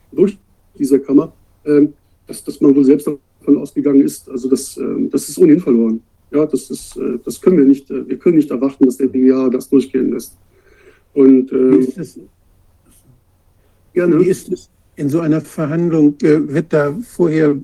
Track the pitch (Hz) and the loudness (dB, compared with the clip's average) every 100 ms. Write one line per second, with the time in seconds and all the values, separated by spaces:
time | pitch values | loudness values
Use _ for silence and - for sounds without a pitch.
0 | _ - 196 - _ _ _ - 131 135 | _ -2 -2 -2 _ _ _ -8 0 0
1 | - 139 160 _ _ _ 147 147 147 - | 2 0 0 _ _ _ 0 2 2 -2
2 | _ _ - - - - 143 135 131 147 | _ _ -20 -16 -14 -2 2 4 4 2
3 | - 143 _ _ - 143 147 - 139 139 | 0 -8 _ _ -2 -2 -2 -4 0 2
4 | 151 - - 120 127 127 - - - - | 0 -4 -14 -8 -4 -4 -4 -10 -8 -6
5 | - 139 - 151 170 151 156 117 113 113 | -4 -6 -6 0 2 2 2 0 0 -4
6 | _ _ _ 143 151 131 - - - - | _ _ _ -4 -2 -4 -8 -16 -14 -10
7 | - - - - - 180 135 135 - 135 | -8 -8 -10 -4 0 4 4 2 -2 -10
8 | - 135 175 160 139 131 135 - 131 123 | -8 -4 0 2 0 -2 -4 0 0 0
9 | 131 131 131 131 131 127 - 139 123 131 | -4 0 2 2 0 -4 0 0 0 -4
10 | - - - _ _ _ _ _ _ _ | -4 -6 -10 _ _ _ _ _ _ _
11 | _ 143 135 131 131 131 131 131 131 - | _ 2 6 4 2 0 2 2 0 -6
12 | 160 - - _ _ _ _ _ _ _ | -14 -16 -20 _ _ _ _ _ _ _
13 | _ _ _ _ _ _ _ _ _ - | _ _ _ _ _ _ _ _ _ -4
14 | - 165 180 - - - _ _ _ - | 0 2 2 -2 -6 -12 _ _ _ -8
15 | 143 160 160 156 - - 147 165 170 160 | -4 -2 -2 -4 -4 -8 -6 -4 -2 2
16 | 147 - 160 151 151 143 160 156 147 160 | 0 2 0 0 0 -6 -2 -2 -2 -6
17 | 240 - 175 156 151 135 | -10 -4 -2 0 0 -2